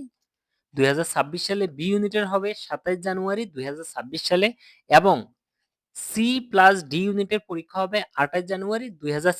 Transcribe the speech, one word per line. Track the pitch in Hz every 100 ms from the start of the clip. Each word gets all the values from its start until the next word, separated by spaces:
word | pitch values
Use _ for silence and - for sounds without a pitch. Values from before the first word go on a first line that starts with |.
| 262 _ _ _ _ _ _
দুই | 135 135
হাজার | 143 165
ছাব্বিশ | 151 143 165 -
সালে, | 202 190
বি | 135 180
ইউনিটের | 202 208 214 196
হবে | 190 202
সাতাশ | 214 - 151 180 180
জানুয়ারি | 185 185 190 202 220
দুই | 135
হাজার | 135 151 160
ছাব্বিশ | 123 123 156
সালে, | - 180 214 233 - _ -
এবং | 151 190 143 104 _ _ _ _ _ _ -
সি | - 220 233 254
প্লাস | 247 196 190 196
ডি | 139 156
ইউনিটের | 196 202 190 214 -
পরীক্ষা | 165 - 190
হবে | 190 208 -
আঠাশ | - 143 180
জানুয়ারি | 180 190 196 220 254
দুই | 165 147
হাজার | 147 175